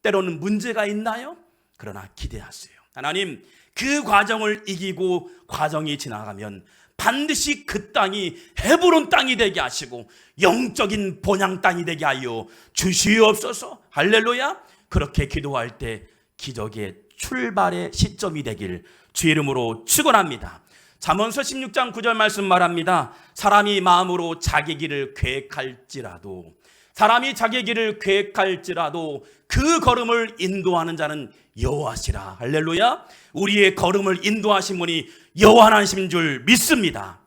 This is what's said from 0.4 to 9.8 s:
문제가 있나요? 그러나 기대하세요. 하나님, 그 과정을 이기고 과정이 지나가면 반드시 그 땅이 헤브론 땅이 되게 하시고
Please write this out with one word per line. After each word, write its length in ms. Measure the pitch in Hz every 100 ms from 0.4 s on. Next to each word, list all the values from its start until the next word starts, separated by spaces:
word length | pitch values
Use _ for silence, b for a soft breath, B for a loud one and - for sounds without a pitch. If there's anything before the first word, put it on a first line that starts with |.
문제가 460 | 185 208 240 220 208
있나요? 500 | 208 226 226 269 339 _ _ _ _
그러나 320 | 107 98 98 -
기대하세요. 580 | - 110 - - - _ _
하나님, 500 | 127 143 180 190 120 b b b
그 280 | - 262 294
과정을 640 | 220 202 208 220 214 208 190
이기고 640 | 185 190 180 185 180 175 B _
과정이 500 | - 151 156 156 147
지나가면 640 | 123 104 107 98 104 98 b b b -
반드시 720 | 226 262 302 294 294 285 -
그 260 | 208 -
땅이 440 | 277 190 208 180 B B -
헤브론 480 | 220 330 349 330 302
땅이 280 | 359 262 226
되게 240 | 214 175
하시고 480 | 127 -